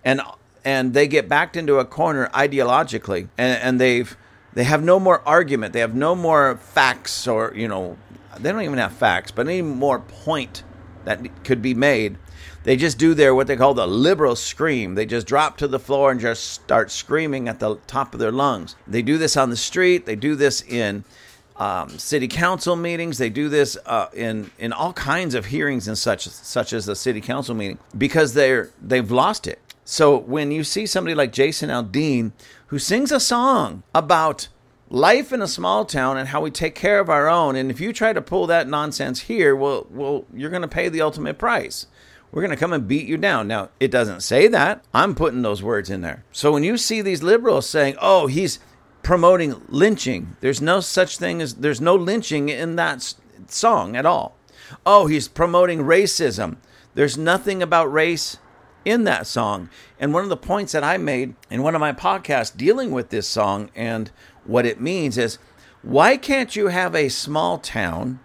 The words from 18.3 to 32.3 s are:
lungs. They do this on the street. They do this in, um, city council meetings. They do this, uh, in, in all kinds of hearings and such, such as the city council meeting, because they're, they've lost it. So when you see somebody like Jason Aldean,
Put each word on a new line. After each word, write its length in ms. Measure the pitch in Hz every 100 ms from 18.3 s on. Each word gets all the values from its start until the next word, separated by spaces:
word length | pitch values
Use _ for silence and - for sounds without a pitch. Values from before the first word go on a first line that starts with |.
lungs. 440 | 123 139 110 80 - -
They 160 | 110
do 160 | 117 156
this 180 | 160 147
on 140 | 131
the 40 | 117
street. 520 | - 180 180 180 -
They 80 | 107
do 200 | 139 147
this 280 | 143 -
in, 400 | - 120 107 104 104 - - - _ -
um, 320 | 101 92 73
city 380 | 76 - 147 123
council 480 | 156 175 185 175 170
meetings. 440 | 170 170 170 123
They 100 | 117
do 200 | 107 147
this, 280 | 147 139 95 -
uh, 220 | 117 92
in, 360 | - 117 110 101 _
in 160 | 117
all 200 | 113 165
kinds 420 | - - 160 175 123
of 100 | 98
hearings 420 | 143 147 127 98
and 80 | 107
such, 320 | - 98 -
such 460 | - - 123 123
as 140 | 117 101
the 80 | 98
city 260 | 131 107
council 320 | 104 131 131
meeting, 240 | 113 98 - _ 104
because 380 | 139 160 151
they're, 380 | 127 135 127 - _
they've 300 | - 127 107
lost 340 | 123 170 214 -
it. 160 | - _ - -
So 320 | - 151 135
when 340 | 117 147 143
you 120 | 156
see 220 | 147 196 220
somebody 300 | 190 170 156
like 160 | 131
Jason 380 | 127 143 151 147
Aldean, 640 | 123 110 113 156 123 113